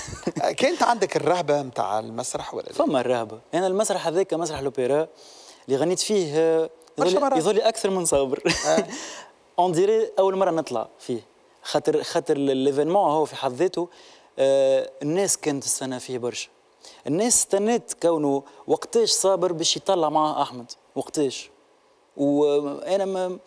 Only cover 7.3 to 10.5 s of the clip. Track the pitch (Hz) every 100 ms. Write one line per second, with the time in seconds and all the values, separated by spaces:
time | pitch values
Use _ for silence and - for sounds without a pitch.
7.3 | 165 160 208 220 226 202 190 170 143 135
8.3 | 131 - 160 - 160 190 262 - - -
9.3 | _ _ - 180 170 196 220 220 - 190
10.3 | 190 185